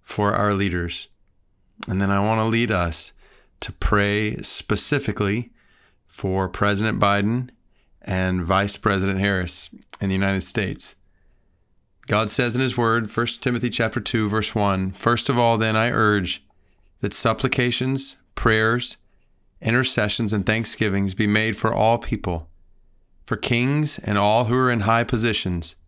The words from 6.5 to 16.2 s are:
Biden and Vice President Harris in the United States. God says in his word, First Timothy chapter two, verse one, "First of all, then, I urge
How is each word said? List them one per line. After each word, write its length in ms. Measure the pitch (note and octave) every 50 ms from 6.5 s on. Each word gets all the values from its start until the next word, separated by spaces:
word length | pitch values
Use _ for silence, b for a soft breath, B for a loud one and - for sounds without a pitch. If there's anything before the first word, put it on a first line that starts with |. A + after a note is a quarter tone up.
| F2 - G2+ G2+ G2+ G2 G#2+ A2+ - -
Biden 520 | G#2 G2+ G2+ G2+ G2+ G#2 A2+ B2 B2+ B2+ _ _ _ _ _ _ _ _ _ _
and 420 | _ - G2 F#2 F#2 F#2 F#2 F#2 F2
Vice 340 | E2 F#2+ F#2+ G2+ G2+ -
President 440 | - - A2 G2+ F#2+ F#2 G2 F#2+ F#2+
Harris 500 | G2 G2+ G2 F#2 F2+ E2+ - - - - - - - _ - -
in 80 | - G2
the 80 | F#2+
United 260 | F#2+ G2 G2 G2 F#2+ F#2
States. 540 | - - - G2+ G2 G2 - - - - _ _ _ _ _ _ _ _ _ _ _ _ _ _ _ _ _ _ _ _ _ - -
God 200 | - G#2 A2 G#2
says 280 | - - B2+ A#2+ G#2+
in 40 | B2
his 160 | C3 C3 A2+
word, 320 | - A#2+ A2+ A2+ A#2 A2+ G#2
First 320 | - - A#2 A#2+ - -
Timothy 300 | - C3 B2 A#2 G#2 A#2+
chapter 300 | G#2 - A#2 A2 - A#2+
two, 280 | G2+ - - A#2 A2 G#2
verse 240 | G2+ G#2+ G#2 - -
one, 380 | A2 G#2 G2+ G2 F#2 F#2+ F#2+
"First 380 | F#2+ - - A2+ A#2+ A#2 - -
of 100 | C3+ A#2+
all, 200 | A#2+ A#2 A#2 A2
then, 180 | A2+ A2 A2
I 140 | A2 A2+ A#2+
urge 540 | - A2 A2+ G#2 G#2 G2+